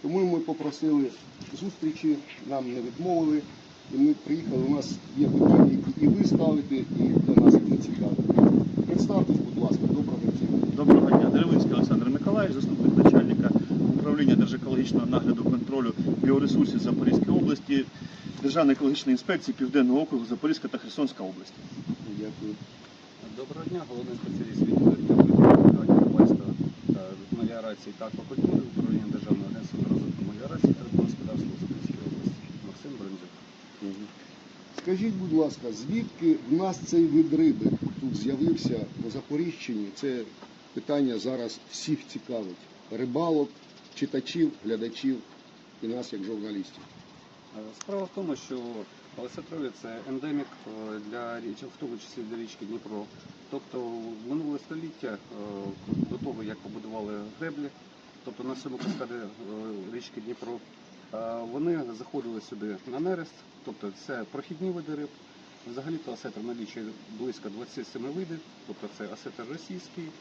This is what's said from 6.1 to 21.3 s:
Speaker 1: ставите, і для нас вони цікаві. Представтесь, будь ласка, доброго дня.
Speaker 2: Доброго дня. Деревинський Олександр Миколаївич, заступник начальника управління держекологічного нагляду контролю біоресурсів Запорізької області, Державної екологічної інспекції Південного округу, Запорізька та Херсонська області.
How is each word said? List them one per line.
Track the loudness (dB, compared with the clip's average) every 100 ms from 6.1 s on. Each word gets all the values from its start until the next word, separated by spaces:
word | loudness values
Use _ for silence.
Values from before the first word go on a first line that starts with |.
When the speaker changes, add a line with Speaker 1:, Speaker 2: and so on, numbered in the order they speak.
| 6 4
Speaker 1:
ставите, | 4 4 2 0 -4
і | -2 0 4 4 6
для | 8
нас | 10
вони | 8 6 0
цікаві. | 0 -4 -2 0 2 6 8 6 2 0 0
Представтесь, | 0 2 2 4 2
будь | 2 0
ласка, | 0 2 2
доброго | 0 0 0
дня. | -2 0 0 2 0 2
Speaker 2:
Доброго | 8 8 10
дня. | 6 6
Деревинський | 4 4 4 4
Олександр | 2 2 2 2
Миколаївич, | 0 0 2 0 -2
заступник | -2 4 6 8 8
начальника | 8 6 2 2 2 0 0 2 2
управління | 2 2 6 6
держекологічного | 4 0 -2 -2 0 0 0
нагляду | 0 0 0
контролю | 0 0 -2 -2 -2 -2 -2 2
біоресурсів | 4 4 4 2 2 0
Запорізької | 0 2 2 2 4 4
області, | 2 0 0 0 0 -10 -16 -14 -14 -4
Державної | -2 4 4 4
екологічної | 2 0 0
інспекції | 0 0 -2 -2 -4
Південного | 0 2 4 2
округу, | 0 -4 -4
Запорізька | -2 -2 -2 -4
та | -8
Херсонська | -10 -4 -4 -4
області. | -10